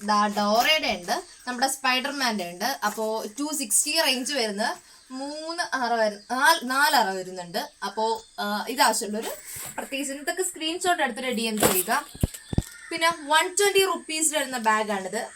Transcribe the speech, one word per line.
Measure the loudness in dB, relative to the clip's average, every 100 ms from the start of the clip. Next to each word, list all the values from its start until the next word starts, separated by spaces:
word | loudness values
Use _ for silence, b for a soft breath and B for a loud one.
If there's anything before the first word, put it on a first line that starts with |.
| 4
ദാ | 4 4 2
ഡോറയുടെ | 4 4 6 4 2 -4
ഉണ്ട്, | -2 -4 -4 B -8
നമ്മുടെ | 0 0 0
സ്പൈഡർമാന്റെ | 0 0 0 -2 0 0 -4
ഉണ്ട്. | -4 -4 0 -2
അപ്പോ | -2 -2 -2 -4 -6
ടു | -4 -4
സിക്സ്റ്റി | 0 2 2 2 2
റേഞ്ച് | 2 0 -2
വരുന്ന | -2 0 -2 -4 B B -16 -10
മൂന്ന് | -8 -8 -8 -6 -4 -2
അറ | 0 2
വരു-, | 2 0 -6
നാല്, | 0 2 2 0
നാല് | 0 4 4
അറ | 2 -2
വരുന്നുണ്ട്. | -6 -10 -8 -6 -8 _ -8
അപ്പോ, | -2 -2 -2 -6 -8
ആ, | -4 -4 -4
ഇത് | 2 4
ആവശ്യമുള്ളൊരു | 4 -2 -4 -6 -8 B B B -10
പ്രത്യേകിച്ച് | -8 -6 -6 -6
ഇതൊക്കെ | -6 -4 -4
സ്ക്രീൻഷോട്ട് | -4 -6 -2 0 2 0
എടുത്തിട്ട് | -2 -4 -2
ഡി | -2
എം | 4
ചെയ്യുക. | 4 4 0 0 -2 -4 -4 -4 -2 -2 -2 -16 -8
പിന്നെ | 2 2 2 2
വൺ | 4 4 4
ട്വന്റി | 4 6 4
റുപ്പീസ് | 2 -2 0 0 0
വരുന്ന | -2 0 2
ബാഗാണിത്. | 2 2 -2 -2 -6 -6